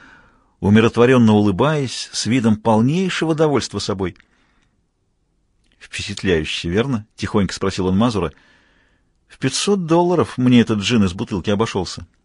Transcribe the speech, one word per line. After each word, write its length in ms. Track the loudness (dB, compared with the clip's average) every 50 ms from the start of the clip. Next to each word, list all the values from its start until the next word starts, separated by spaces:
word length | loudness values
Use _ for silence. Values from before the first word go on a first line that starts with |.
| -20 -20 -20 _ _ _ _ _ _ _ _ _
умиротворенно 720 | 2 4 4 6 4 4 4 4 4 6 6 6 6 6
улыбаясь, 760 | 6 4 4 2 2 0 0 0 0 -2 -4 -6 -8 -12 -12 -10
с 140 | -10 -6 -4
видом 300 | -2 0 0 2 0 0
полнейшего 800 | 0 0 0 2 2 2 2 0 0 -2 -2 -4 -2 -2 -2 0
довольства 460 | 0 2 2 2 0 -2 -4 -8 -8
собой. 360 | -6 -6 -4 -4 -6 -6 -8 _ _ _ _ _ _ _ _ _ _ _ _ _ _ _ _ _ _ _ _ _ _ _ _ _ _ _ _ _ _ _ _ _ -20
«Впечатляюще, 800 | -14 -12 -12 -10 -10 -10 -4 0 0 0 0 0 -4 -8 -8 -6 -4
верно?» — 380 | -2 -2 -2 -2 -4 -6 -6 _ _
тихонько 380 | -10 -6 -4 -2 -2 -2 -2 -4
спросил 320 | -4 -6 -4 -4 -2 -2
он 100 | 0 0
Мазура. 360 | 2 0 0 0 -2 -4 -6 -8 _ _ _ _ _ _ _ _ _ _ _ _ _ _ _ _ _ _ _
«В 100 | -10 -6
пятьсот 480 | -6 -4 -4 -4 -2 -2 -2 -2 0
долларов 500 | 0 2 2 2 2 0 -2 -4 -6 -4
мне 240 | -2 2 4 4 4
этот 200 | 4 2 0 -2
джин 240 | -2 0 0 2 2
из 80 | 0
бутылки 380 | -2 -6 -8 -6 -6 -4 -2 -2
обошелся, 560 | -2 0 -2 -2 -2 -4 -6 -6 -10 -14 -16 -18 _ _